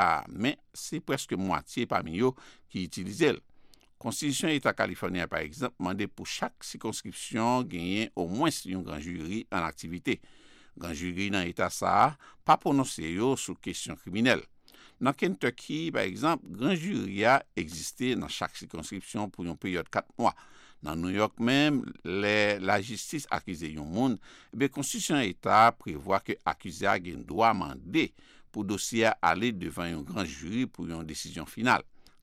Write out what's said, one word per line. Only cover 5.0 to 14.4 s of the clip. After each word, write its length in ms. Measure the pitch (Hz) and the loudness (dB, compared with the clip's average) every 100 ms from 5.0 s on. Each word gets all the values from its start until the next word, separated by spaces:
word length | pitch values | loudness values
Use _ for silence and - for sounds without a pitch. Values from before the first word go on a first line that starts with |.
| 90 90 82 | -4 -2 -2
par 120 | 82 | -2
exemple, 360 | 78 78 123 - | -6 -6 -6 -4
demande 280 | 90 98 101 | -4 -2 -4
pour 180 | - 95 | -6 -8
chaque 360 | - 233 - | -4 -4 -6
circonscription 1000 | - - 113 107 95 - - 110 117 123 | -14 -8 -6 -6 -10 -12 -6 0 2 2
gagner 480 | 120 87 87 101 113 | 0 -4 -2 0 -2
au 140 | - 85 | -2 -2
moins 220 | 104 160 - - | 2 0 0 -4
un 120 | 92 | -6
grand 200 | 85 76 | -4 -8
jury 460 | 82 87 80 107 - | -6 -6 -4 -6 -4
en 80 | 95 | -2
activité. 640 | 80 - 85 87 - 95 - - - - - - | -2 -4 -8 -6 -2 -2 -4 -20 -20 -20 -20 -12
Grand 160 | 85 | -8
jury 380 | 76 87 87 101 | -6 -4 -2 -2
dans 120 | 98 | 0
l'État, 280 | 87 90 90 | -2 0 -2
ça, 480 | - 92 95 131 151 - - | 0 2 6 4 2 -18 -6
pas 140 | - 156 | 4 4
prononcé 540 | 170 139 127 - 80 | 6 2 2 -2 -4
yo 240 | 90 123 131 | 2 2 2
sur 220 | - 87 | -2 -8
question 360 | - 85 - | -8 -8 -8
criminelle. 480 | - - 98 123 104 | -10 -6 2 4 4